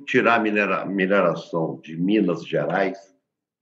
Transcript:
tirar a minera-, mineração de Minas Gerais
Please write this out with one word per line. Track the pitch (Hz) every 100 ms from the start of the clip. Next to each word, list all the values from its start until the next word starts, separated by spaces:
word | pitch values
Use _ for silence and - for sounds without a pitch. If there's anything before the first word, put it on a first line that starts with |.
| -
tirar | 123 113 113
a |
minera-, | 107 104 101 90 -
mineração | 98 95 101 87 82 - 85 80 67
de | - 80
Minas | 90 107 92 82 -
Gerais | 80 73 90 95 90 - _ _ _ _ _